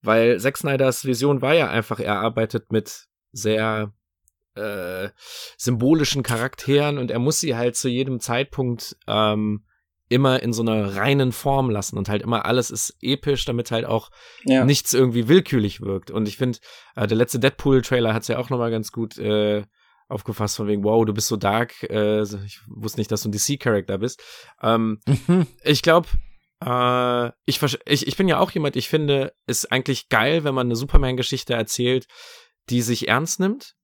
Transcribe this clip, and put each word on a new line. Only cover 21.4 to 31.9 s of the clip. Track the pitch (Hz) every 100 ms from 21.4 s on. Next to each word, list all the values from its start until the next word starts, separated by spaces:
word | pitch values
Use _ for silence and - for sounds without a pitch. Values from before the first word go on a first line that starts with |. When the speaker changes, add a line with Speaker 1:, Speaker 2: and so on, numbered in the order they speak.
| 98 107 117 - -
Speaker 1:
äh, | 107 104 107
so, | 104 101 101
ich | - -
wusste | 107 110 -
nicht, | 107
dass | 107
du | 110
ein |
D-C-Charakter | 104 - 139 123 104 92 98
bist.“ | 117 - - - - _
Ähm, | 110 113 110 107 - 117 -
Speaker 3:
Mhm. | 185 165 _
Speaker 1:
ich | - 147
glaub, | 170 165 165 - - - _ _
äh, | - 123 123 123 123 123 120 - -
ich | 131
versch-, | 143 139 -
ich, | 143 -
ich | -
bin | 190
ja | 156
auch | 185
jemand, | 175 143 135
ich | -
finde, | 156 147 139 135 _ -
ist | 123 -
eigentlich | 127 135 131 -
geil, | 113 120 160
wenn | 147 135
man | 123
eine | 117
Superman-Geschichte | 139 147 135 127 123 135 - 120
erzählt, | 107 - 123